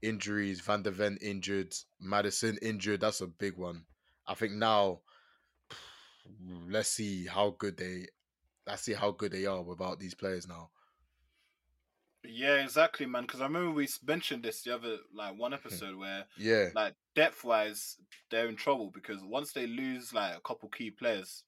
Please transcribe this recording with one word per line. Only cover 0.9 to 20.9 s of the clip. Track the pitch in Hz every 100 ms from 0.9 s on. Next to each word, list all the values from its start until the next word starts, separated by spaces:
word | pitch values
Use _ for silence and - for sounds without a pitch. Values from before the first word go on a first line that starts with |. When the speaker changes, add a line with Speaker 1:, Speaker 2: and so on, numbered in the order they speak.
Speaker 1:
Ven | 95 104 98
injured, | 104 98 98 98 92 - - -
Maddison | 95 101 101 - 113 104
injured. | 110 104 98 101
That's | 107 -
a | 90
big | 82 101 90
one. | 87 85 82 _ _ _ -
I |
think | 95 110
now, | 104 110 107 98 87 _ - _ _ _ _ - - - - - _ - 104 90 87 87
let's | 107 104
see | - 104 95 87
how | 90 104 -
good | 104 87
they, | 92 90 90 _ _ _ _ _ -
let's | 101
see | -
how | 101 101
good | 98 104
they | 95 98
are | 92
without | 87 87 92 90
these | 92
players | - 95 92 90
now. | 85 82 _ _ _ _ _ _ _ _ _ _ _ _ _ _ _ 117
Speaker 2:
Yeah, | 117 135 143
exactly, | 131 151 165 -
man. | 131 123 120
'Cause | 127
I |
remember | 135 170 175
we | 151
s-, | 135 -
mentioned | 131 165 - 127
this | 117 -
the | 123
other, | 120 117 107 -
like, | 104 104 98
one | 123
Speaker 1:
Hmm. | 139
Speaker 2:
episode | 117 90 98 95
where, | 98 98 95 -
Speaker 1:
Yeah. | 110 110 90
Speaker 2:
like, | 107 104 - _
depth-wise, | 151 156 - 120 110 107 101 - - - - -
they're | 113 117
in | 107
trouble | - 127 98
because | 95 - 101
once | 95 127 147
they | 139 120
lose, | 120 131 127 117
like, | 113 98
a | 85
couple | - 117 107
key | - 113